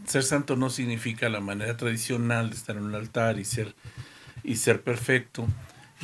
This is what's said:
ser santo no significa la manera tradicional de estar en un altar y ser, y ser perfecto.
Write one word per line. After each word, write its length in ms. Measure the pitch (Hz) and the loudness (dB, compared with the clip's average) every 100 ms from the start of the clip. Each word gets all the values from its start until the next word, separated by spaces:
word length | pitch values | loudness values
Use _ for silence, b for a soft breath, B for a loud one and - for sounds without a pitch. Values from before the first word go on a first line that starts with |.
| - | 0
ser 160 | 143 | 2
santo 320 | 131 143 139 131 | 4 2 2 2
no 140 | 131 | 2
significa 580 | 127 123 113 120 113 120 | 0 -2 -2 -4 0 0
la 100 | 107 | 0
manera 380 | 98 101 107 117 | -2 -2 -4 -2
tradicional 720 | 120 113 - 120 117 117 113 | 0 0 0 0 2 2 0
de 60 | 110 | -4
estar 200 | - 104 | -8 -6
en 60 | |
un 120 | 104 107 | -4 -4
altar 440 | 110 123 113 104 | -2 2 2 2
y 60 | 98 | -2
ser, 300 | 117 104 - B B B B B B | -4 -4 -8 B B B B B B
y 120 | - 113 | -4 0
ser 260 | - 101 | 4 4
perfecto. 640 | - 117 117 127 - - 113 - B B B - | 2 -2 2 2 2 -2 -2 -2 B B B -8